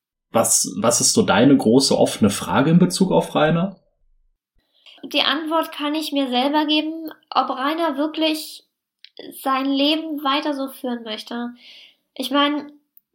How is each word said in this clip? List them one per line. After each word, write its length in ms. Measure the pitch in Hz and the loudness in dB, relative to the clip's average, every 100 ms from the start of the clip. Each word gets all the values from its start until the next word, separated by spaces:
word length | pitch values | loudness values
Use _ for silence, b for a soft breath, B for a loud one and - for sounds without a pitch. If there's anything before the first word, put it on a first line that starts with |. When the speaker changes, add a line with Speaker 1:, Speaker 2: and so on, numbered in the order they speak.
| _ _ _ | _ _ _
Speaker 1:
Was, 440 | 113 113 - - - | -2 0 0 -2 -2
was 220 | 110 - | 0 2
ist 120 | - | 2
so 80 | - | 2
deine 340 | 92 92 131 135 | 4 4 6 6
große 400 | 110 127 135 - | 6 4 4 2
offene 360 | 123 - 104 | 2 2 0
Frage 400 | - - 113 147 | 0 -2 0 4
in 80 | 170 | 4
Bezug 320 | 180 - 185 | 4 2 2
auf 240 | - - 147 | 2 0 0
Rainer? 400 | 151 170 196 - _ _ _ _ _ _ _ _ b b b b | 2 2 -2 -6 _ _ _ _ _ _ _ _ b b b b
Speaker 2:
Die 180 | 262 285 | -4 0
Antwort 500 | - 285 311 320 320 | 2 0 0 -2 -2
kann 220 | - 294 | -4 -4
ich 200 | 311 302 | -4 -4
mir 160 | 285 262 | -2 0
selber 360 | 247 277 302 302 | 0 2 2 2
geben, 460 | 302 311 330 320 - - | 0 -2 -6 -12 -14 -6
ob 200 | - 262 | -2 -2
Rainer 480 | 254 277 320 330 269 | -2 -4 -2 -2 -2
wirklich 680 | 311 311 311 311 - - _ _ _ _ - - - - | -4 -2 -2 -2 -8 -16 _ _ _ _ -20 -20 -18 -8
sein 220 | 269 269 269 | -4 -2 -2
Leben 580 | 269 285 320 320 285 | 0 0 0 -4 -6
weiter 320 | 285 285 302 269 | -2 -2 -2 -6
so 140 | 269 | -8
führen 340 | - 247 240 | -8 -8 -8
möchte. 500 | 226 214 - 240 240 240 b b b b _ - | -8 -12 -10 -10 -10 -12 b b b b _ -10
Ich 160 | - | -4
mein, 400 | 285 294 294 285 - _ _ _ | 0 0 -2 -8 -18 _ _ _